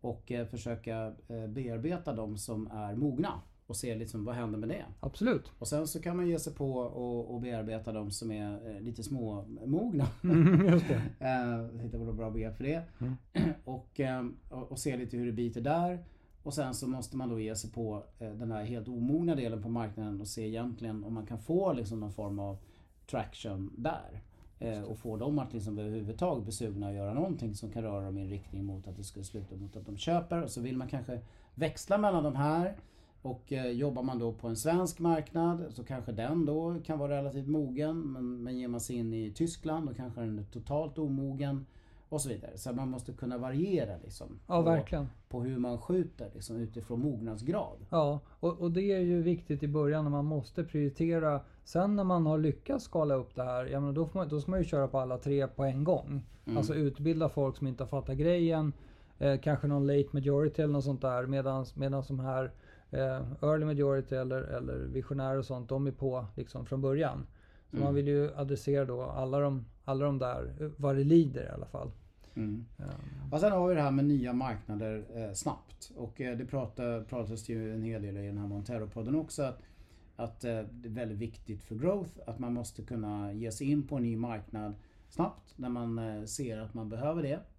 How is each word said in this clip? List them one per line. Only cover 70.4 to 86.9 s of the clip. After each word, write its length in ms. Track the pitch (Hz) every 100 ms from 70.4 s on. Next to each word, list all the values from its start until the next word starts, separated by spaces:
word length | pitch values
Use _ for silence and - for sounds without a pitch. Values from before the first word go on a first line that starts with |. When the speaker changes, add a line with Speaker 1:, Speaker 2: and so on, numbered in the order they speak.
| 127 135
Speaker 2:
eh, 80 | 151 151
vad 200 | 143 139
det 80 |
lider 400 | 139 170 156 123
i 40 | -
alla 180 | - -
fall. 240 | - - - - - -
Speaker 1:
Mm. 300 | - 107 107 117 -
Speaker 2:
Ehm. 540 | 95 92 139 - -
Speaker 1:
Och 80 | 147
sen 120 | 202
har 160 | 190 180
vi 60 |
det 60 | 175
här 80 | 143
med 140 | 135
nya 280 | 143 143 123
marknader, 720 | 123 131 107 - 107 110 110 104
eh, 180 | 117 110
snabbt. 600 | 95 - - - - - 240
Och, 240 | 123 -
eh, 180 | 131 120
det 60 | 127
pratar, 580 | 139 123 - 123 117
pratas 400 | 110 127 107 113 113
det 60 |
ju 220 | 113 110
en 80 | 110
hel 200 | 110 110
del 140 | 101 101
i 100 | 101
den 120 | 101
här 80 | 101
Montero-podden 680 | 101 104 120 104 117 110 147
också, 220 | 160 -
att, 160 | 139 123 - - - - - -
att, 280 | 117 -
eh, 160 | 120 113 107
det 180 | 120 120
är 40 |
väldigt 260 | 110 117 104
viktigt 440 | 113 - - 107
för 100 | -
growth 360 | 110 156 202 180 - -
att 120 | 117
man 160 | 123
måste 280 | 120 117 -
kunna 500 | 101 120 107 104 104
ge 180 | 104 113
sig 180 | 110 139
in 160 | 147 139
på 100 | 143
en 60 |
ny 140 | 117 113
marknad 580 | 120 113 98 107 107 101 - - -
snabbt 460 | - 185 - - -
när 120 | 127
man, 300 | 123 117 117
eh, 260 | 113 107
ser 340 | 107 - 131 107
att 160 | 110
man 140 | 113
behöver 340 | 110